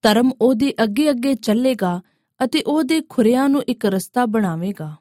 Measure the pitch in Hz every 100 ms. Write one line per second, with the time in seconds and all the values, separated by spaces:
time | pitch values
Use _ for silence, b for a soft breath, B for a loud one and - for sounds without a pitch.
0 | 277 220 262 254 233 240 277 - 220 202
1 | 302 254 269 262 - 214 262 240 185 175
2 | - _ _ _ 254 311 - 294 269 320
3 | - - 220 254 277 277 - 233 208 190
4 | - 247 247 220 196 160 180 202 156 156